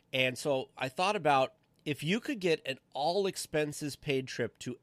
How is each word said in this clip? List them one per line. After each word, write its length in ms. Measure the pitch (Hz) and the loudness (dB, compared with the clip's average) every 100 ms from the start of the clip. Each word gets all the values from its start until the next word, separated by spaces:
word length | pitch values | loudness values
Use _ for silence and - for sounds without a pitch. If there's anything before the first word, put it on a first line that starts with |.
| _ | _
And 240 | 131 131 127 | 0 2 0
so 320 | 156 135 113 - | 0 0 -2 -6
I 120 | 131 | -6
thought 280 | - 185 208 | 0 0 2
about 360 | 147 139 - - _ _ | 4 4 4 -2 _ _
if 180 | - 143 | -6 -2
you 160 | 147 220 | 0 0
could 200 | - 247 | 0 -2
get 200 | 175 160 - | 0 0 -2
an 120 | - _ | -10 _
all-expenses-paid 1300 | - 151 190 190 - - 156 151 147 151 - - 135 131 | -2 0 2 0 -2 -2 0 0 -2 -6 -4 -2 0 0
trip 320 | - 113 - | -4 -4 -4
to 160 | 127 123 | -10 -10